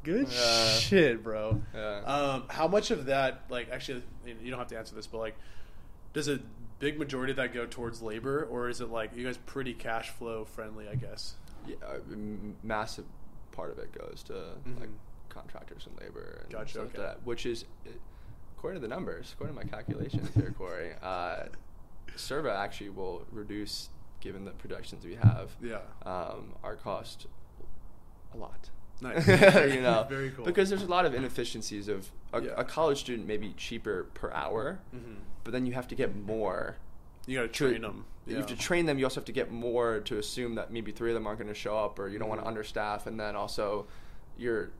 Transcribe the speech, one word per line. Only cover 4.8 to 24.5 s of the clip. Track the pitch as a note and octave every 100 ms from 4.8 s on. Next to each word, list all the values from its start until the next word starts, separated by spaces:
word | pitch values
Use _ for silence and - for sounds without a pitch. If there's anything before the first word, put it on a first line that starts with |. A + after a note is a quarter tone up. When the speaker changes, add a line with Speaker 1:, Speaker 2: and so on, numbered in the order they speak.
| A2
Speaker 1:
this, | A2 G#2+
but, | A2+
like, | A2+ - - - - - - - -
does | D3+ D3
a | C3+ A2+ - - -
big | C#3+ D3
majority | C#3+ C3+ C3
of | C3+
that | B2+ B2
go | A#2
towards | - A#2 A2
labor, | A2+ A2 B2+ C#3 D3+
or | B2 A#2+
is | A#2+
it, | C3
like, | A2+ A2 A#2+
you | B2
guys | A#2+
pretty | - C#3 B2+
cash | A#2 B2 A2+ A2
flow | - A#2 A2+ A2
friendly, | - A2 G#2+ G#2
I |
guess? | B2 G#2 G2+ - - - - -
Speaker 2:
Yeah, | - -
a | C#2
m-, | - G#2 G#2 G#2 G#2 G2
massive | G#2+ G#2+ A2 - - - - - -
part | - D#2+
of | -
it | A1
goes | - G1+ - -
to, |
Speaker 1:
Mm-hmm. | F#2+ E2 - - -
Speaker 2:
like, | - G#2+ - - -
contractors | - - - - - -
and | -
labor | G1+ - - -
and | -
Speaker 1:
Gotcha, | A2 A2
Speaker 2:
stuff | A2+ A2
like |
Speaker 1:
okay. | -
Speaker 2:
that, | G2 - G#2+
which | A#2+ B2
is, | A2+ - - - - - - - - - -
according | D3+ F#3
to | A2+
the |
numbers, | D3 G3 E2+ -
according | - - -
to | G2
my |
calculations | G#2+ - - - - - -
here, | F#2
Speaker 1:
<laughs> | -
Speaker 2:
Corey, | F#2 F2 E2 -
uh, | F#2 F#2 F2 F2 - - - - - - - -
Serva | - C3+ D3
actually | G2 G2+ - G2+
will | G2 F#2 F2 -
reduce, | A2 G#2 G#2 G2+ - - - - -
given | G2 F#2+
the | G2